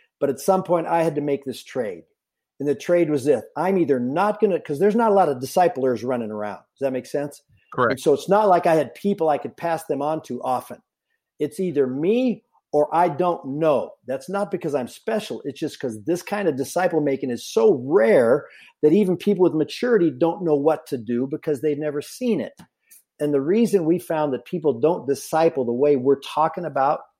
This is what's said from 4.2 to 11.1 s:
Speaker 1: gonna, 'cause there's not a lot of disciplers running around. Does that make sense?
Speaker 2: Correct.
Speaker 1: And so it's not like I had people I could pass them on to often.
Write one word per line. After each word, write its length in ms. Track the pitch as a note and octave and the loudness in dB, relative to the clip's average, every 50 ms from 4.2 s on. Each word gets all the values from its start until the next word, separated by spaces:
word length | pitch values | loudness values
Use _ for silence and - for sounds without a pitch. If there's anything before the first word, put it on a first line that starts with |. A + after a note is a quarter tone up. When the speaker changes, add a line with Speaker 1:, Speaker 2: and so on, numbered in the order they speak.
| G3 G#3 G#3 G#3 | 0 0 0 0
Speaker 1:
gonna, 200 | - G3+ F3+ D#3+ | 0 0 0 -2
'cause 180 | - - D3 C#3 | -4 -6 -4 0
there's 160 | F#3 G#3 G3 | 2 2 2
not 160 | A#3 A#3 A3 | 2 2 4
a 40 | G3+ | 4
lot 140 | G3 F#3 D3+ | 4 4 2
of 100 | C#3 B2 | 0 -2
disciplers 680 | C3 B2+ - F#3 F3+ E3+ - C3 B2+ C3 B2 G#2+ A2+ | -6 -2 2 2 2 2 2 0 0 0 0 0 -2
running 240 | B2 C3 A#2+ A#2 G#2 | -4 -4 -4 -4 -6
around. 300 | G#2+ G#2 G#2 G#2 G2 - - _ _ - | -8 -8 -8 -8 -10 -12 -14 _ _ -6
Does 80 | C3+ | -6
that 60 | C3+ C3 | -4 -4
make 140 | B2+ B2 | -6 -6
sense? 360 | - - D3 C#3+ D3 - - _ _ _ _ _ _ - | -6 -6 -6 -6 -6 -10 -14 _ _ _ _ _ _ -2
Speaker 2:
Correct. 180 | B2+ B2 A2+ - | 0 0 0 0
Speaker 1:
And 80 | B2+ | 0
so 140 | - E3 C#3+ | 2 2 2
it's 140 | C3+ - - | 2 2 2
not 200 | F#3+ G#3 A3 G3+ | 2 4 4 4
like 180 | F3+ E3+ E3+ | 4 4 4
I 80 | F3 E3 | 4 2
had 200 | D#3+ C#3+ B2 - | 2 2 0 -4
people 340 | - - G3+ G3+ G3+ E3+ D#3 | -6 -4 -2 -2 0 0 0
I 100 | D3 - | 0 0
could 180 | - - - | -2 -8 -10
pass 280 | - - E3+ E3 D#3 - | -6 -4 -4 -4 -4 -4
them 160 | - D3+ C3+ | -4 -4 -4
on 220 | C#3 D3 D#3+ D#3 D3 | -2 -4 -4 -4 -6
to 180 | - B2 B2 - | -8 -10 -8 -4
often. 380 | C3 B2+ B2 - - A#2 - _ _ _ _ _ _ | -4 -4 -4 -6 -8 -16 -20 _ _ _ _ _ _